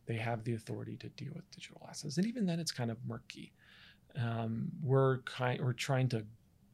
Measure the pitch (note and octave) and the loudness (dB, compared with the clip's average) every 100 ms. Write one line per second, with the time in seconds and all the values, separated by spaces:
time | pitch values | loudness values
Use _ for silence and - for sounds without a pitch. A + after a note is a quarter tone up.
0 | - A2+ A#2 A#2 A#2 A2+ - A2 A2+ A#2 | -4 -2 -2 -2 -2 -4 -4 -6 -6 -8
1 | A2 - B2 - - - - - - - | -12 -10 -10 -10 -14 -16 -16 -16 -14 -10
2 | D3+ D3+ G#3+ B3 F#3 E3+ E3 - A#2+ A2+ | -4 0 0 0 0 0 -2 -2 -2 -2
3 | B2 A#2 - - A2+ _ - - - - | -6 -8 -10 -14 -14 _ -20 -20 -20 -20
4 | - - A#2 A2+ A2+ A2+ - - C3+ C3+ | -12 -2 0 0 0 -2 -2 -2 4 8
5 | C3+ B2+ - - B2 B2 B2+ A#2+ - C3 | 8 6 0 0 2 2 2 0 2 4
6 | B2+ A2+ G#2+ - _ _ - | 4 2 -2 -14 _ _ -20